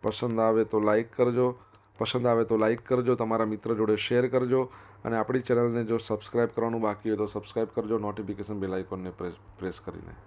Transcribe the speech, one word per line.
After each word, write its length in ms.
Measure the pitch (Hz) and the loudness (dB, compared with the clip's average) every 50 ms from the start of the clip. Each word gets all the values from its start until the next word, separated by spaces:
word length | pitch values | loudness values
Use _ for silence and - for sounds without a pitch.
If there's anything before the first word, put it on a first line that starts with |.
પસંદ 380 | - 117 104 - - 123 117 113 | -2 -2 -2 -2 -2 -2 0 2
આવે 240 | 113 113 113 110 113 | 4 4 4 4 2
તો 160 | 107 - 110 | 2 2 2
લાઈક 340 | 107 107 104 110 117 117 - | 2 4 4 2 2 -2 0
કરજો, 420 | - 127 123 120 120 127 127 123 - - _ _ - _ _ _ - | 0 2 2 4 2 2 0 0 -4 -14 _ _ -20 _ _ _ -6
પસંદ 300 | 117 113 - 127 120 123 | -4 -2 -2 0 2 2
આવે 180 | 117 113 113 | 4 4 2
તો 120 | 113 113 110 | 2 2 2
લાઈક 240 | 107 110 117 117 | 4 2 2 0
કરજો, 340 | 117 - 131 123 123 120 123 | 0 0 0 0 4 2 2
તમારા 300 | 117 117 113 113 110 113 | 2 2 0 2 0 2
મિત્ર 280 | 107 107 104 - 110 117 | 0 -2 -4 -2 -4 0
જોડે 220 | 104 110 107 107 | 0 2 2 2
શેર 320 | 104 - - 127 123 123 127 | 0 2 0 2 2 2 2
કરજો, 440 | 120 131 127 123 123 131 131 127 - - - - - - - | 2 0 2 2 2 2 0 -2 -6 -18 -20 -20 -20 -10 -6
અને 120 | 117 113 113 | -4 -2 -2
આપણી 220 | 107 - 127 127 | 0 0 0 -2
ચેનલને 440 | 123 - 127 117 120 120 117 120 117 | 0 2 2 2 2 2 0 -2 -2
જો 140 | 110 117 113 | 0 -2 -2
સબસ્ક્રાઇબ 520 | 107 - 110 101 - - - 120 117 117 | -2 -2 -4 -4 -4 -4 0 0 0 0
કરવાનું 320 | - - 113 117 113 117 | 0 -2 -2 -2 -2 0
બાકી 280 | 113 107 104 104 - 110 | 0 -2 -2 -2 -2 -2
હોય 80 | 107 101 | 0 0
તો 80 | 107 | -2
સબસ્ક્રાઇબ 420 | 104 - 104 101 - - 117 113 110 | -2 -4 -8 -8 -6 -4 -4 -4 -2
કરજો, 300 | - - 120 110 113 110 | -2 -6 -2 -2 -2 -2
નોટિફિકેશન 640 | 104 104 104 104 107 95 101 98 101 98 107 101 | -2 -4 -6 -6 -6 -8 -8 -8 -8 -8 -6 -4
બેલ 140 | 95 95 92 | -4 -4 -4
આઇકોનને 360 | 95 92 - 101 92 92 92 | -4 -6 -6 -8 -8 -8 -10
પ્રેસ, 240 | 90 - 90 87 82 - - - - - | -10 -8 -8 -10 -10 -12 -20 -20 -16 -8
પ્રેસ 200 | - 92 87 - | -8 -8 -8 -8
કરીને. 320 | - - 82 82 82 82 82 - - | -14 -14 -14 -14 -14 -16 -18 -18 -20